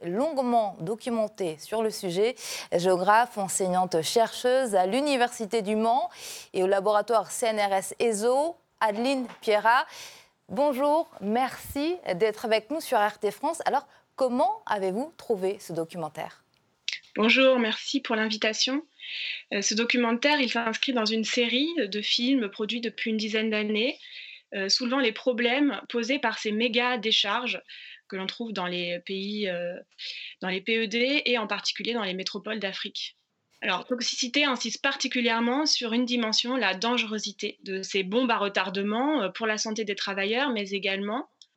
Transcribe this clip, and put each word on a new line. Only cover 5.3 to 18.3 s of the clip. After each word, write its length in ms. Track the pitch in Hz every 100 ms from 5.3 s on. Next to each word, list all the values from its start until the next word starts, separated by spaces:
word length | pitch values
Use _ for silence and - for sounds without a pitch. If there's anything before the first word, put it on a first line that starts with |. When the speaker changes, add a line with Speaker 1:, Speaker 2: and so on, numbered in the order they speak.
| - 208 233
Speaker 1:
du 160 | 196 214
Mans 320 | 226 247 349 - - - -
et 80 | -
au 60 | 185
laboratoire 640 | 196 190 208 208 226 170
C 140 | - 233
N 120 | 214
R 140 | 202
S 220 | 196 - -
eso, 580 | 233 208 233 262 311 349 _ -
Adeline 440 | 220 208 247 269 240 -
Pierrat. 460 | - 208 214 254 311 - - - - _ -
Bonjour, 600 | 190 294 247 294 311 320 -
merci 760 | 196 226 254 - - 285 302 359 - 175
d'être 280 | 214 208
avec 260 | 226 220 214
nous 120 | 320
sur 160 | - 233
R 200 | 208 -
T 140 | 208
France. 300 | - 294 330 -
Alors, 220 | 254 - - _ -
comment 440 | 262 247 349 440 -
avez-vous 480 | 214 190 196 302 -
trouvé 420 | - 208 190 202
ce 100 | -
documentaire ? 720 | 165 165 180 156 156 - - _ _ _ _ - - - -
Speaker 2:
Bonjour, 420 | 220 240 262 254
merci 440 | 220 214 - 277
pour 160 | - 220
l'invitation. 680 | 220